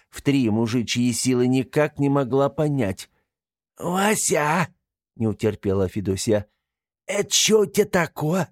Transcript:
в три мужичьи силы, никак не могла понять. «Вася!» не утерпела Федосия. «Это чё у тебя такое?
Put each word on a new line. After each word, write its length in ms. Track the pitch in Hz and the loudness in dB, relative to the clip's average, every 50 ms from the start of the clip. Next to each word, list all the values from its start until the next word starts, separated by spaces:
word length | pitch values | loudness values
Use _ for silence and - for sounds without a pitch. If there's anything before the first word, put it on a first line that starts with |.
| _ _ | _ _
в 120 | - - | -20 -4
три 280 | - 143 139 139 127 110 | -2 0 2 2 2 2
мужичьи 640 | 104 113 117 110 117 127 107 - - 120 120 123 | 2 2 0 0 0 -2 -2 -2 -2 0 0 0
силы, 360 | 113 - - 131 127 123 123 127 | 0 0 0 0 2 2 2 2
никак 520 | 127 131 127 - - 151 147 147 - - | 2 0 0 0 0 0 0 0 0 -2
не 100 | 143 139 | 0 2
могла 400 | 139 143 139 117 131 135 139 139 | 2 0 0 0 0 0 0 0
понять. 600 | - - 156 151 143 135 117 95 95 - - - _ _ _ _ _ _ _ _ _ _ _ _ _ - | 0 -2 -2 -2 0 0 -2 -2 -4 -6 -12 -18 _ _ _ _ _ _ _ _ _ _ _ _ _ -10
«Вася!» 920 | - 175 180 190 196 214 220 - - - 185 156 147 151 160 185 165 - - _ _ _ _ _ _ _ _ | -6 -4 -2 0 0 0 0 0 -2 -2 0 0 0 0 0 0 -2 -4 -6 _ _ _ _ _ _ _ _
не 120 | - 113 110 | -4 -2 -2
утерпела 600 | 98 - - 107 101 - - 104 95 98 95 90 | -2 -2 -2 -2 -2 -2 -2 -2 0 0 0 -2
Федосия. 600 | - 104 92 98 95 95 - 117 107 104 101 - _ _ _ _ _ _ _ _ _ _ _ - | -2 -4 -4 -2 -4 -2 0 0 0 0 -2 -4 _ _ _ _ _ _ _ _ _ _ _ -6
«Это 240 | 190 202 202 202 | -4 -4 -4 -2
чё 300 | - - - - 214 220 | 0 0 2 4 4 4
у 40 | 202 | 2
тебя 220 | - - 208 202 202 | 2 0 0 0 0
такое? 640 | - 180 165 - - - 151 151 175 190 170 - | 0 0 -2 -2 -4 -6 -4 -2 -2 -2 -2 -4